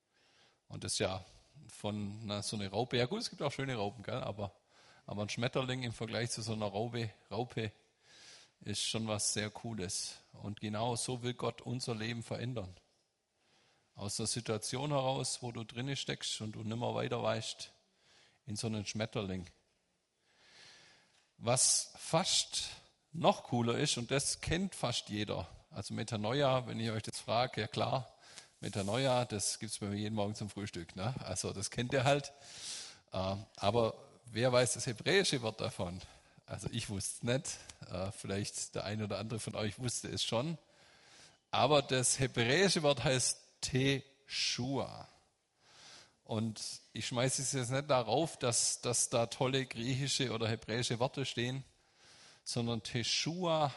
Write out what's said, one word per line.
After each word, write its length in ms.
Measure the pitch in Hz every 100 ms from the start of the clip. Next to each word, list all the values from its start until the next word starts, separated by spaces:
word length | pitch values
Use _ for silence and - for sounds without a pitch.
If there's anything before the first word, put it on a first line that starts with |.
| _ _ _ _ _ _ -
Und 160 | 104
das 160 | 101 -
ja 260 | 95 95 - - _ - -
von, 520 | - 104 104 101 107 107
na, 160 | 104
so 120 | - 110
eine 140 | 98
Raupe, 280 | 98 127 123
ja 80 | 123
gut, 160 | 214
es 80 | -
gibt 120 | -
auch 100 | 147
schöne 240 | - 135 120
Raupen, 280 | 101 101
gell? 180 | 98 120
Aber, 320 | - 104 101 - _ - - - -
aber 180 | 98
ein 60 | 104
Schmetterling 540 | - 123 143 127 127
im 100 | 123
Vergleich 360 | - 113 107 117
zu 120 | -
so 120 | 110
einer 140 | 110 104
Raupe, 420 | 98 120 117 113 - -
Raupe 400 | 120 123 - 107 - _ _ _ - - - - -
ist 220 | - 104
schon 240 | - 113 113
was 260 | 104 -
sehr 160 | 107 107
Cooles. 640 | - 117 110 90 - - - - 117
Und 160 | 104 104
genau 360 | 110 107 117 -
so 280 | - 127
will 100 | 123
Gott 280 | 123 120 -
unser 340 | 127 123 - 110
Leben 280 | 110 117
verändern. 520 | - 110 117 120 92 90 _ _ _ _ _ _ _ _ _ _ _ -
Aus 220 | 104 -
der 100 | 110
Situation 640 | 120 113 107 - 127 147
heraus, 500 | 143 131 139 127 -
wo 100 | 120
du 120 | 123
drinne 320 | 110 120 135 139
steckst 440 | - 139 - -
und 120 | 110
du 100 | 113
nimmer 300 | 107 117 117 113
weiter 260 | 123 120
weißt, 500 | 110 110 - - - - _ _ _ - _ _ -
in 100 | 104
so 120 | 113
einen 180 | 107 98
Schmetterling. 640 | 107 110 123 98 92 87 - _ _ _ _ _ _ _ _ - - - - - - _ _ _ -
Was 560 | 110 131 - - - -
fast 720 | - 165 190 - - - - - - _ _
noch 320 | 165 151 -
cooler 340 | - 120 117 120
ist, 200 | 147 -
und 140 | 117
das 300 | 139 - -
kennt 340 | - 165 196 -
fast 340 | 120 117 -
jeder, 380 | 104 101 95 90 - -
also 220 | 107 -
Metanoia, 760 | 110 - 110 107 143 139 131 117
wenn 120 | 113
ich 120 | 113
euch 120 | 110
das 160 | 117 -
frage, 420 | - 110 127 -
ja 60 | 107
klar, 440 | - 110 131 123 - - - - -
Metanoia, 640 | 107 104 98 120 135 123
das 360 | 120 104 - -
gibt's 200 | 107 -
bei 60 | 101
mir 100 | 101
jeden 200 | 107 107
Morgen 200 | 101 107
zum 140 | 104
Frühstück, 460 | 101 104 87 85 92
ne? 200 | 110 135
Also 300 | - 90 98
das 180 | 98 104
kennt 220 | - 123
ihr 100 | 135
halt. 300 | 131 143 - - - - - - - - _
Äh, 220 | 95 95 98 104 -
aber 380 | 98 117 110 - - - -
wer 260 | 107 127
weiß 220 | 123 123
das 120 | 117 123
hebräische 560 | 110 - 190 180 139
Wort 200 | 110 -
davon? 400 | 104 - 90 90 - - - - -
Also 220 | - -
ich 180 | 117 -
wusste 260 | 98 - -
es 80 |
nicht, 340 | 117 131 - - - - -
äh, 220 | 90 98
vielleicht 640 | - 104 98 104 - - -
der 80 |
ein 180 | - 107
oder 160 | 104 98
andere 200 | 113 113
von 160 | - 104
euch 240 | 107 113
wusste 300 | 123 - -
es 140 | -
schon. 340 | - 113 151 160 _ - - - - - - _ -
Aber 300 | 104 127 147
das 380 | 131 131 123 -
hebräische 640 | 131 123 117 156 196 175
Wort 200 | 147 139
heißt 360 | 151 127 - - - -
Teshua. 1500 | - 131 139 135 - _ - - - - 127 131 73 - - - _ _ _ _ _ - - - - _ -
Und 360 | 110 113 107 - - -
ich 140 | 110 -
schmeiße 340 | 123 131 -
es 120 | 127
jetzt 180 | 135 117
nicht 180 | 135 151
darauf, 480 | 127 110 127 165 -
dass, 440 | 127 117 - -
dass 280 | 127 120 -
da 160 | 123 117
tolle 380 | - 131 135 127
griechische 640 | 117 120 131 139 - 123
oder 160 | 110 110
hebräische 520 | 113 - 117 120 113
Worte 260 | 131 - 127
stehen, 380 | - 120 135 - _ _ _ - - - -
sondern 400 | - 123 117 117
Teshua 880 | - 123 110 - 147 175 170 156 143